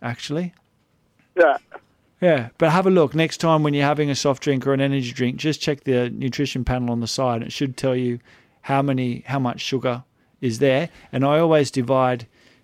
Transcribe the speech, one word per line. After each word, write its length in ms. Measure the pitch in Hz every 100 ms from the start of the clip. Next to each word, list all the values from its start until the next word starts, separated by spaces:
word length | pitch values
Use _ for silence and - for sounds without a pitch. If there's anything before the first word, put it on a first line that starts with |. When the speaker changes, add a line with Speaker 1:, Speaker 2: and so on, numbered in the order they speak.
Speaker 1:
actually. 520 | 120 120 - 147 180 - _ _ _ _ _ _ _ 180
Speaker 2:
Yeah. 220 | 160 135 - - _ _ _ _
Speaker 1:
Yeah, 280 | 180 147 117 -
but 120 | 160
have 160 | 170 190
a 40 |
look. 240 | 185 143
Next 240 | 147 160 -
time 240 | 165 156
when 100 | 151
you're 140 | 143 143
having 240 | 147 147
a 40 |
soft 280 | 131 147 131
drink 240 | - 135 127
or 80 |
an 60 | 135
energy 320 | 139 139 120
drink, 240 | 127 123 127
just 240 | 156 147
check 240 | - 143
the 260 | - 123 123
nutrition 540 | 110 131 123 139 135
panel 260 | 120 127 123
on 100 | 117
the 60 | 113
side. 360 | - 127 117
It 100 | 117
should 240 | - 143 127
tell 180 | 135 127
you 220 | 123 120 - - _ _
how 200 | - 139
many, 400 | 139 131 127 120 -
how 120 | 135
much 220 | 123 -
sugar 420 | - 131 127 123 - _ _ _
is 180 | 131 113
there. 320 | 143 131 165 - -
And 120 | 135
I 140 | 139 151
always 320 | 165 156 135
divide, 560 | 139 123 131 127 123 - _ _ _